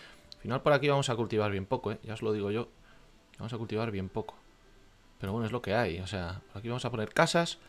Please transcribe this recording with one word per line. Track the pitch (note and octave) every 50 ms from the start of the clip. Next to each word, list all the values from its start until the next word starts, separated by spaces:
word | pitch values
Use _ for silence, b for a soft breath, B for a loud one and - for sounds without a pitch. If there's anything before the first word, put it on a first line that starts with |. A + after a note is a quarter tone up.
| B B B B B B B
Al | -
final | - G#2 A#2+ C3+ -
por | D#3 D3
aquí | C#3 D3 C#3+
vamos | C#3+ C#3 C3+ -
a | A#2+
cultivar | A2 A#2 G2 A#2 G#2+ G#2 G#2
bien | G2 F#2+ F#2+
poco, | - C3 A#2+ - G2+
¿eh? | A2 -
Ya | - A2 G#2+
os | A2+ A#2
lo | G#2+ G#2+
digo | G#2+ G2+ G2+
yo. | G#2 A2+ A#2+ - - - b b b b b b b b _ _ -
Vamos | - - A#2 A#2+
a | A2
cultivar | A2+ G2 G#2 G#2+ A2+ A#2
bien | G#2 F#2+ F#2 F#2
poco. | - A2 G#2 - - - - - - _ - - - - - - - - - - - -
Pero | G2+ F#2+ G#3
bueno, | A#3 A2+
es | G#2+
lo | A#2 A#2+
que | - F#2+ G2+
hay, | A#2 A#2+ F2+ D#2+ F2+
o | F#2
sea, | F2 G#2+ F#2 F2 E2+ F2+ F#2+ -
por | - -
aquí | G2 A2 A2+
vamos | A#2+ B2+ -
a | B2
poner | B2+ A2+ G#2+ - -
casas, | D3 E3 D#3+ - E3+ E3+ E3 - B B